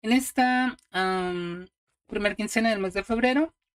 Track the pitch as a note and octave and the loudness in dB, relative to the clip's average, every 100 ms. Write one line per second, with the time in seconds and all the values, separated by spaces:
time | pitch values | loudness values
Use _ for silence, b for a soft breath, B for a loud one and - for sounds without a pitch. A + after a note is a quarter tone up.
0 | A3 B3 C4 - B3 B3+ B3+ - _ F3+ | 4 2 2 0 2 2 0 -4 _ -2
1 | F#3 F#3 F3+ F3+ F3 F3 F#3 _ _ _ | 0 0 -2 -4 -6 -8 -12 _ _ _
2 | _ G#3+ G3+ G3 G#3 A#3 A3+ G#3+ F#3+ F#3+ | _ -2 -2 -2 -2 0 0 0 -2 -4
3 | F#3+ A3+ B3+ C4 D#4+ _ _ | -2 0 2 2 0 _ _